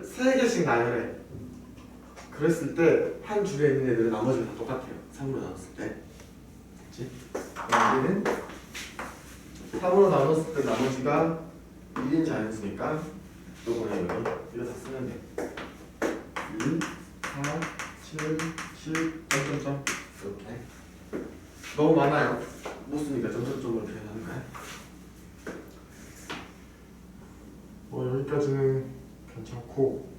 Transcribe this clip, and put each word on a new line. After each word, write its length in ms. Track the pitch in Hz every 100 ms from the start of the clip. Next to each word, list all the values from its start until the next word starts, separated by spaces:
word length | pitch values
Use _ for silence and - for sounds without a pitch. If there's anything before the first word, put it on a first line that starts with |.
세 340 | - - 254 254
개씩 260 | 233 180 147
나열해. 460 | 120 120 117 - - - - - - - - - - - - -
그랬을 440 | - 156 165 - -
때 360 | 165 - - - -
한 140 | 208 185
줄에 240 | 143 147 131
있는 180 | 131
애들은 180 | 113 113
나머지가 340 | 110 127 120 110
다 60 | -
똑같아요. 340 | 117 131 - - -
삼으로 260 | - 135 127
나눴을 200 | - - - -
때. 180 | - - - - - - - - - - -
그치? 200 | - - - -
그럼 680 | - - - - - - - 151
여기는 180 | 202 - - - - - - - - - - - - - - - -
삼으로 300 | 180 190 190
나눴을 440 | 143 139 160 160 143
때 80 | 127
나머지가 760 | - 131 131 147 151 165 165 - - - - - 131 131
일인 160 | 160 160
자연수니까 760 | 113 107 110 101 - 156 151 - - - - - - 113
요거는 440 | 117 - 95 87
여기 200 | 117 117 - -
이거 120 | 117 123
다 60 |
쓰면 340 | - 131 131 101
돼. 400 | - - - 98 - - - - - - - - - - -
이, 200 | 143 165 - - - -
사, 180 | - 139 143 165 160 - - -
칠, 340 | - 156 151 160 165 - - -
칠, 460 | 156 160 165 160 -
점점점 560 | 143 143 143 139 139 - - - -
이렇게. 380 | 101 - - 120 - - - - - - - - - - - 147
너무 180 | 156 160
많아요. 460 | 139 120 123 127 - - - - -
못 100 | 147
쓰니까 340 | 147 127 110
점점점으로 540 | 117 127 - - 113 104
표현하는 400 | - 107 110 -
거야. 180 | 131 - - - - - - - - - - - - - - - - - - - - - - - - - - - - - - - - - - -
뭐 160 | 127 127 131
여기까지는 680 | 143 147 143 135 135 131 - - - - -
괜찮고 800 | - 110 120 - - 131 135 -